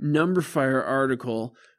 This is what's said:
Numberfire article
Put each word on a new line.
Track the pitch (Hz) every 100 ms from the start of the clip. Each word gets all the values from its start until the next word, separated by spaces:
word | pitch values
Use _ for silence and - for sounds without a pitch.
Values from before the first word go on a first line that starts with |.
Numberfire | 147 147 170 185 165 160 135 131
article | - 135 135 127 123 113 120 - -